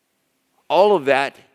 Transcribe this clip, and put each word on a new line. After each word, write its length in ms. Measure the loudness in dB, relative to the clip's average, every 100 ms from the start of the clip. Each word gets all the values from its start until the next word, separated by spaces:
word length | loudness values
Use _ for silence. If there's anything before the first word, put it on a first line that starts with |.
| _ _ _ _ _ _ -4
All 260 | 0 2
of 120 | 0 0
that 320 | -2 -2 -10 _